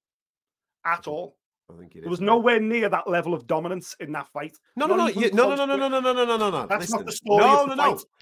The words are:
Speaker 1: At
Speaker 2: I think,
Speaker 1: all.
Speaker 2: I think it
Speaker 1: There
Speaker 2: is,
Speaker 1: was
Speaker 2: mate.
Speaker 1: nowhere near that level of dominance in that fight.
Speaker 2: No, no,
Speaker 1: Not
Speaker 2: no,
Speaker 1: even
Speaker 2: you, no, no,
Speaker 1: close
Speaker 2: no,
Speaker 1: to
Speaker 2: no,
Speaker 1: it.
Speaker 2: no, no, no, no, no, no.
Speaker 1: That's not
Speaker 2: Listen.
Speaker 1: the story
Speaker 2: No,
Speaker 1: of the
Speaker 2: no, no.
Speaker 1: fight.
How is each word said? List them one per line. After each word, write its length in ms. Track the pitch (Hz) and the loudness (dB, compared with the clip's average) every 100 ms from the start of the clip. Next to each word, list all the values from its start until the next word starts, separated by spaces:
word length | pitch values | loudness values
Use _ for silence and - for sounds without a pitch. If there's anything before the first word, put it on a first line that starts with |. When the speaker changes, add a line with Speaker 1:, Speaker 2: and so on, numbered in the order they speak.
| _ _ _ _ _ _ _ _ 165 | _ _ _ _ _ _ _ _ -4
Speaker 1:
At 60 | |
Speaker 2:
I 40 | 170 | -4
think, 120 | 156 | -4
Speaker 1:
all. 300 | 151 - _ _ _ _ | -10 -10 _ _ _ _
Speaker 2:
I 60 | 85 | -20
think 180 | 87 - | -20 -12
it 40 | |
Speaker 1:
There 40 | 170 | -8
Speaker 2:
is, 40 | |
Speaker 1:
was 120 | 175 | -2
Speaker 2:
mate. 40 | 202 | 2
Speaker 1:
nowhere 320 | 240 240 226 | 4 4 2
near 300 | 220 233 214 | 0 0 0
that 180 | 165 196 | -2 0
level 260 | 175 160 | -2 -2
of 120 | 160 117 | -4 -2
dominance 500 | 156 170 185 - - | -4 -4 -8 -10 -14
in 120 | 156 | -10
that 140 | 151 - | -10 -10
fight. 280 | 143 156 _ _ 247 | -12 -12 _ _ -4
Speaker 2:
No, 120 | 311 | 0
no, 80 | 381 | 2
Speaker 1:
Not 80 | |
Speaker 2:
no, 60 | 330 | 2
Speaker 1:
even 120 | 196 | 0
Speaker 2:
you, 100 | 226 | 2
no, 180 | 208 277 | 4 2
no, 60 | 277 | 2
Speaker 1:
close 20 | |
Speaker 2:
no, 60 | 277 | 0
Speaker 1:
to 100 | 269 | 0
Speaker 2:
no, 80 | 269 | 0
Speaker 1:
it. 40 | |
Speaker 2:
no, 100 | 262 | 0
no, 140 | 254 | 0
no, 120 | 247 240 | 0 0
no, 120 | 226 | 0
no, 120 | 208 | 0
no. 180 | 156 110 | -2 -2
Speaker 1:
That's 220 | 196 175 | -4 -4
not 120 | 214 | -6
Speaker 2:
Listen. 40 | 190 | -6
Speaker 1:
the 60 | |
story 320 | - 214 208 | -8 2 6
Speaker 2:
No, 200 | 247 285 | 6 6
Speaker 1:
of 60 | 269 | 2
the 60 | 269 | 0
Speaker 2:
no, 80 | |
no. 120 | 285 135 | 0 0
Speaker 1:
fight. 100 | - _ | -8 _